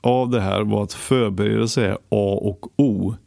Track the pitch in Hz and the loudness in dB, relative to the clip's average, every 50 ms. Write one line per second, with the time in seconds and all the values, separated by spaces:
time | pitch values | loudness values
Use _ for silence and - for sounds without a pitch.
0 | - 120 123 131 127 123 123 117 95 98 95 98 107 104 104 104 104 98 - - | 2 2 2 2 2 0 0 0 0 0 0 0 0 0 0 -2 -2 -4 -8 -10
1 | - - 135 127 117 104 95 92 104 107 110 110 113 113 - 135 113 95 98 - | 0 2 2 2 2 0 0 0 0 0 0 0 0 0 0 0 0 0 -2 -4
2 | _ _ - 107 101 98 101 101 - 107 95 - - - _ - 143 135 104 95 | _ _ 0 0 2 0 -2 -2 -2 -4 -6 -6 -14 -6 _ 2 2 2 2 0
3 | 95 95 113 - _ | -2 -4 -4 -6 _